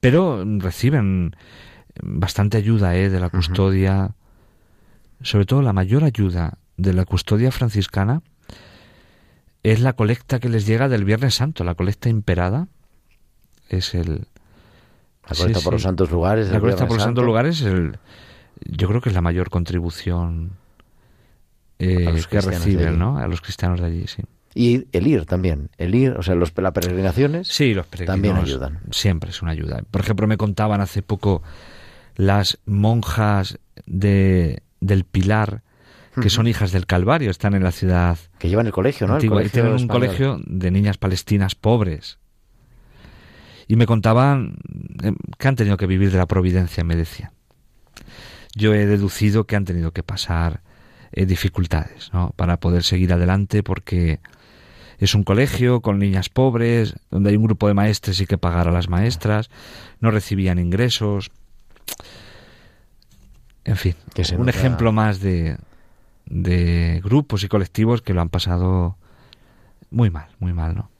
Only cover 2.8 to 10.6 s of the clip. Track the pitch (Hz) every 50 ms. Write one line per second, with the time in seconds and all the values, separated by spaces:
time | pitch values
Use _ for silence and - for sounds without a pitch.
2.8 | 101 90 87 90 95 98 95 92 90 87 - 90 87 80 90 90 95 98 95 95
3.8 | 95 95 95 98 95 98 107 _ _ _ _ _ _ _ _ _ _ _ _ _
4.8 | _ _ - _ _ _ _ _ - - - 104 101 92 131 139 139 123 98 95
5.8 | 92 92 110 139 156 151 117 110 104 95 87 87 85 80 - _ _ _ _ -
6.8 | 92 95 90 92 90 - - 90 - - 107 104 120 131 131 - 127 117 104 104
7.8 | 95 - - 98 98 104 127 160 - _ _ _ _ _ - - - - - -
8.8 | - - _ _ _ _ _ _ _ _ _ _ _ _ _ _ _ 110 110 110
9.8 | 123 131 123 - 117 104 120 - - - - 123 117 123 113 113